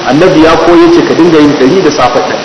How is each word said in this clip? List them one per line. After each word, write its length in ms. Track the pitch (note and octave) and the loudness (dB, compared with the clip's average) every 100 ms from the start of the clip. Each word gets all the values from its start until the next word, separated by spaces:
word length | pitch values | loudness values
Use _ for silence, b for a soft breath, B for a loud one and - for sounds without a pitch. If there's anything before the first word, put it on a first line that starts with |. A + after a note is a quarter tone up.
Annabi 380 | - C#3 F#3 E3 | -4 0 0 2
ya 120 | D#3+ | 2
koyar 360 | E3+ E3+ E3+ E3 | 0 2 2 2
ce 120 | - | 2
ka 120 | - | 0
dinga 240 | - E3+ D#3+ | 0 2 2
yin 160 | D3 | 0
ɗari 280 | C#3 C3 F#3 | 0 0 0
da 100 | E3 | -2
safe 260 | - B2+ C3 | -2 -2 -2
ɗin. 200 | - A#2 | -6 -8